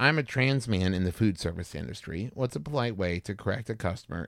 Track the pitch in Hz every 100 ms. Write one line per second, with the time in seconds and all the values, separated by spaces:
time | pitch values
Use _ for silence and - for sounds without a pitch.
0 | 139 156 127 135 131 139 117 95 92 92
1 | 90 - 110 92 85 85 87 73 62 -
2 | - 82 117 - 127 147 147 147 120 98
3 | 90 87 - 98 - 95 110 110 87 92
4 | - 85